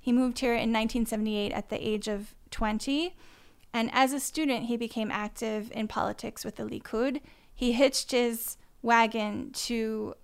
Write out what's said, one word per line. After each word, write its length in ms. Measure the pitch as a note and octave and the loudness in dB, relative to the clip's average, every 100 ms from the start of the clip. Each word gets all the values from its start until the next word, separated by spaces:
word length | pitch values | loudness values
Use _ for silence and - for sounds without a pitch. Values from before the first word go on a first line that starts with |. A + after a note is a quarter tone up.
He 100 | B3+ | 2
moved 280 | A#3+ B3+ A#3+ | 4 4 2
here 140 | B3 | 2
in 180 | A#3 A3+ | 2 2
nineteen 340 | A3+ A3 A#3+ A3+ | 2 2 0 0
seventy-eight 460 | A3 A3 G#3 G3+ | 0 0 0 0
at 160 | G#3 - | -2 -4
the 80 | - A3 | -4 -2
age 220 | G#3+ G#3+ | -2 -2
of 260 | G#3 G#3+ - - | -4 -6 -16 -10
twenty. 640 | - A3 G#3+ - C#4+ F4 - - - - - - | -2 0 0 0 0 -2 -6 -20 -20 -20 -20 -6
And 180 | - A3+ | -2 0
as 200 | - C4 | 4 4
a 60 | C#4 | 2
student, 460 | - - D#4 B3 | -4 0 0 0
he 120 | A#3 A#3+ | 0 -2
became 340 | A#3 A#3 G#3+ | -2 -2 -2
active 600 | G#3 G#3 - A3+ G#3+ G#3+ | -2 -6 -4 -4 -4 -4
in 140 | - A3 | -4 -4
politics 580 | - - - G#3+ - | -2 -2 -2 -8 -8
with 120 | - - | -8 -8
the 80 | |
Likud. 560 | G#3+ - - A3 C4 C#4+ - - - | -8 -8 -4 -2 0 -2 -8 -20 -16
He 180 | - A#3+ | -2 0
hitched 380 | A#3 C#4 - - | 4 4 4 0
his 460 | B3 A#3+ A#3 - - - - | 2 2 0 -6 -10 -16 -6
wagon 680 | A#3 A#3 A3+ A3+ G#3 G#3 - | 4 6 6 2 -2 -4 -8
to 600 | - - A#3 A3 A3 G#3+ - | -6 -4 -2 -2 -2 -6 -10